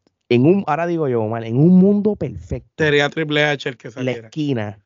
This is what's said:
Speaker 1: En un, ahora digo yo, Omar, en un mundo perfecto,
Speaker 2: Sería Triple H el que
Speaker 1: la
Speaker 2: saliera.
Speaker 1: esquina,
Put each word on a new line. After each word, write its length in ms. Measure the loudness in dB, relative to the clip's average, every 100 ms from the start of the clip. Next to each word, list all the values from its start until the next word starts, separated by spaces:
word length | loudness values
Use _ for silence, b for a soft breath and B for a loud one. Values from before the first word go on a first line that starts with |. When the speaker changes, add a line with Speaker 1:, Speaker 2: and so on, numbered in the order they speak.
| _ _ 0
Speaker 1:
En 140 | 2
un, 200 | 4 2 0
ahora 200 | -4 -2
digo 220 | -2 -2
yo, 140 | -2
Omar, 220 | -2 -6
en 120 | -4 2
un 220 | 6 6
mundo 360 | 4 2 0
perfecto, 680 | -4 -6 -10 -10 -12 -10 -2
Speaker 2:
Sería 240 | 0 2 0
Triple 360 | -2 -4 0
H 220 | 0 -2 -6
el 120 | -12
que 100 | -14
Speaker 1:
la 60 |
Speaker 2:
saliera. 340 | -8 -6 -6 -10
Speaker 1:
esquina, 500 | -6 -4 -2 -4 -10